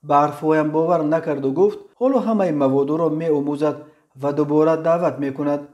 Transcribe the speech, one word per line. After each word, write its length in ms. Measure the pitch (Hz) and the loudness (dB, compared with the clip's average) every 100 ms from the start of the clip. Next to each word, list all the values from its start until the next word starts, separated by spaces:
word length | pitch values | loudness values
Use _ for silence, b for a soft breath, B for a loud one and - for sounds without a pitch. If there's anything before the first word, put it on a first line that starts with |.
به 120 | 147 143 | 0 2
حرفهایم 560 | 147 147 156 156 151 | 2 0 0 0 0
باور 320 | 156 165 170 | 0 0 0
نکرد 420 | 151 160 160 139 135 | 0 -2 -2 -4 -2
و 60 | |
گفت، 280 | 143 202 208 - - | 2 2 0 -12 -2
"حالا 240 | 254 269 | 0 0
همهٔ 320 | 208 220 185 | 0 0 0
مواد 380 | 147 135 135 139 | 2 2 2 0
را 200 | 156 165 | 0 0
می‌آموزد 720 | 156 165 147 139 143 151 143 B B B 131 | 0 0 0 -2 -2 -2 -4 B B B -8
و 120 | 143 | -4
دوباره 480 | 143 147 151 156 160 | -2 0 2 4 2
دعوت 380 | 165 170 170 135 | 0 0 0 -2
می‌کند." 480 | 143 135 147 143 - | -6 -4 -4 -4 -6